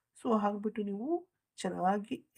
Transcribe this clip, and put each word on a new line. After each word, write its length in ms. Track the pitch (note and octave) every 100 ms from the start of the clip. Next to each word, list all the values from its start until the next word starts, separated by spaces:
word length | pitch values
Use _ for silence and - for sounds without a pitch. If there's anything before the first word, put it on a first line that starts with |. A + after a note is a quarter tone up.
| _ _
So 200 | B3+ A3
ಹಾಕ್ಬಿಟ್ಟು 440 | G#3 G#3 G#3+ G#3+
ನೀವು 260 | G3+ G3+ C4+ F4 - _ _ -
ಚೆನ್ನಾಗಿ 580 | F#3 F3 F3+ G#3 G#3 - _